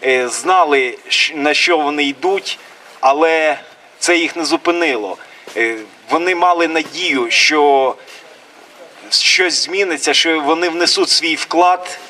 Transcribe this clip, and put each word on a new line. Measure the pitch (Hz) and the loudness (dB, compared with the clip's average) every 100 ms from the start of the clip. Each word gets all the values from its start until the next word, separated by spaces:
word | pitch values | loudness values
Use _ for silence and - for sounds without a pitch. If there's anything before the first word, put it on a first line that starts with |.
е, | 131 127 123 | 0 0 0
знали, | - 170 185 160 143 127 107 - | -4 0 2 4 2 0 -6 -6
щ-, | - - 160 | -2 -2 0
на | 143 | 0
що | 147 - 170 | 2 2 2
вони | 143 147 | 0 -2
йдуть, | 143 135 180 190 - - - - - - | -4 -2 -2 -2 -4 -12 -14 -20 -20 -2
але | 135 143 160 160 156 143 - - - - | 0 2 2 2 0 -2 -8 -20 -20 -8
це | - 175 | 0 0
їх | 165 170 | 0 -4
не | 147 | -2
зупинило. | 160 - 170 165 123 104 - - - - - | -2 0 0 0 -2 -4 -10 -14 -20 -12 -4
Е, | 113 113 107 - - | -2 -4 -12 -20 -4
вони | 156 175 180 | -2 0 2
мали | 175 175 165 | 2 2 0
надію, | 160 156 151 180 139 117 | -2 -4 -6 -4 -2 0
що | 113 - 156 147 139 131 120 - - - - - - - - - - - | 2 2 4 4 4 2 -2 -14 -20 -20 -20 -20 -20 -20 -20 -20 -20 -4
щось | - - - 185 - - | -2 0 2 2 0 -4
зміниться, | 185 196 156 - | -2 -2 -2 0
що | 143 165 160 | 0 2 0
вони | 143 165 175 | 0 0 0
внесуть | 165 170 - 180 | 0 0 0 0
свій | - 165 156 | 0 0 -4
вклад | - 160 180 180 - - - | -2 2 2 2 -4 -14 -18